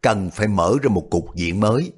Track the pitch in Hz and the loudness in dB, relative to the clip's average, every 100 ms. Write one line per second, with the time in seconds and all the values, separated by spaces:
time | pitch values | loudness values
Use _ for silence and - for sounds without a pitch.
0 | 127 107 92 - 107 98 85 127 139 95 | 0 0 -4 -2 0 2 2 2 2 0
1 | - 87 82 - 85 90 107 117 180 | 0 -2 -2 -6 -4 0 2 2 -2